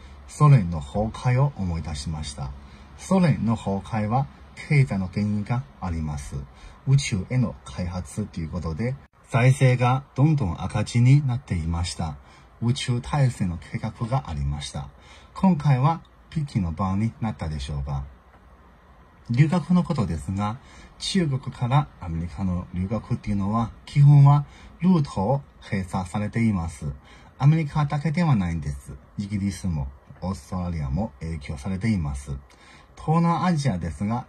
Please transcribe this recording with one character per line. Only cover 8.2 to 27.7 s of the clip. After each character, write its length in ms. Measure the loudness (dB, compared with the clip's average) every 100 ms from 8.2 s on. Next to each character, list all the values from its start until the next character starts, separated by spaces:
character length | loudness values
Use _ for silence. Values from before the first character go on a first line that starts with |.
| -8
と 140 | -6
い 60 | -6
う 40 |
こ 120 | -6
と 140 | -6 -4
で、 200 | -4 -6 -12 _ -2
財 220 | 4 4
政 300 | 6 4 4
が 220 | 2 0 -2 2
ど 100 | 4
ん 100 | 4
ど 100 | 0
ん 160 | -4
赤 220 | -4 -4
字 180 | 0 4
に 240 | 8 6 6
な 100 | -2
っ 40 |
て 160 | -2 -4
い 120 | -2
ま 160 | -2
し 120 | -4 -4
た。 220 | -6 -8 -16 -20 -20 -6
宇 120 | -2
宙 280 | -2 -2 -4
体 300 | -2 0 2
制 140 | 0 -4
の 120 | -4
計 200 | -8 -8
画 300 | -8 -6 -4
が 180 | -4 -4
あ 40 |
り 120 | -4 -4
ま 160 | -4
し 100 | -8
た。 180 | -10 -12 -16 -20 -20 -20
今 240 | 0 2 4
回 220 | 2 4
は 220 | 4 0 -6 _ -10
危 140 | -6 -4
機 140 | -2
の 120 | -2
場 240 | -2 -2 0
に 180 | -2 -4
な 100 | -8
っ 60 | -6
た 120 | -6
で 100 | -6
し 100 | -6
ょ 80 | -6
う 40 |
か。 200 | -6 -6 -8 -16 _ -20 -20 -20 -20 -20 _ -20 -20 -14 -2
留 180 | 4 4
学 260 | 4 2
の 100 | 2
こ 100 | 2
と 120 | -2 -2
で 120 | -4
す 140 | -4
が、 280 | -4 -4 -6 -14 -20 -20 -12
中 280 | -2 0 0
国 120 | -2
か 280 | -6 -6 0
ら 200 | 2 0 -6
ア 80 | -8
メ 120 | -6
リ 60 | -6
カ 160 | -4
の 240 | -2 -2 -4
留 140 | -6 -4
学 280 | -4 -4 -6
っ 20 |
て 120 | -4
い 40 |
う 20 | -2
の 180 | 0
は、 180 | -2 -2 -8 -4
基 160 | 6
本 240 | 8 10 8
は 200 | 6 2 -10 -20 -2
ル 80 | 2
ー 120 | 2
ト 200 | 2 -2
を 200 | -2 -2 -4 -20
閉 220 | -8 -6 -4
鎖 220 | -6 -6
さ 120 | -6
れ 100 | -4
て 140 | 0
い 100 | 0
ま 160 | 0 -4
す。 160 | -8 -10 -10 -14 -20 -18 0
ア 100 | 4
メ 100 | 4
リ 80 |
カ 200 | 2